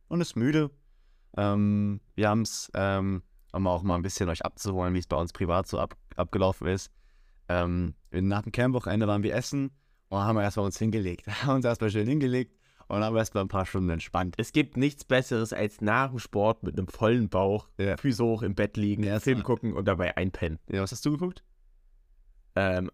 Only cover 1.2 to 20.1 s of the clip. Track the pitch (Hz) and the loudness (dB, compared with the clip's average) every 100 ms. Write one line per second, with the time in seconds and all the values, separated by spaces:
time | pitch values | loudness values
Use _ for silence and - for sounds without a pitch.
1.2 | _ - 101 101 104 104 104 101 - - | _ -2 0 2 2 2 0 -4 -8 0
2.2 | 104 110 110 - - - 98 98 95 92 | 2 2 0 -4 -6 -2 0 2 0 -2
3.2 | - - - 92 95 87 95 87 90 - | -6 -20 -10 -2 0 2 2 0 -2 -2
4.2 | 90 82 - - 101 92 90 90 85 82 | -2 -2 -6 -6 -4 -2 0 0 0 -2
5.2 | 87 - 90 87 - - 85 - - - | -2 -2 0 0 0 -4 -4 -8 -10 -6
6.2 | 85 98 95 - 87 95 - - _ _ | -2 2 2 2 -2 -2 -4 -16 _ _
7.2 | _ - - 87 87 87 85 - - - | _ -16 -4 0 0 0 -2 -6 -8 -2
8.2 | 95 101 107 113 127 123 - 104 107 104 | 0 0 -2 0 0 0 0 0 2 0
9.2 | 104 117 127 139 139 - _ _ _ 98 | 0 -2 -2 -4 -4 -8 _ _ _ -2
10.2 | 101 110 101 107 98 - 110 110 92 87 | 2 2 0 0 -2 0 0 0 -2 -4
11.2 | - - 139 135 120 117 110 107 104 151 | -8 -4 0 2 2 2 0 0 2 2
12.2 | 131 127 123 _ _ _ - 101 110 113 | 2 0 -2 _ _ _ -6 -2 0 2
13.2 | 110 107 95 98 92 98 90 82 - 87 | 0 0 0 0 -2 0 0 0 -2 -2
14.2 | 90 - 110 151 143 123 143 - - 127 | -2 -4 0 0 0 0 -2 -2 0 2
15.2 | 127 117 113 - 104 - 104 117 135 123 | 2 -2 -2 -2 -4 0 2 2 2 -4
16.2 | - 104 107 113 - - 92 - 110 123 | -4 0 2 2 -2 -4 -6 0 4 4
17.2 | 107 92 98 104 - - 98 90 139 117 | 2 2 2 2 -2 -2 -2 0 0 2
18.2 | 120 110 101 101 104 - 104 101 104 107 | 2 0 -2 0 -2 0 0 0 0 0
19.2 | 135 123 98 117 117 95 98 90 90 | 2 0 2 0 0 0 0 2 0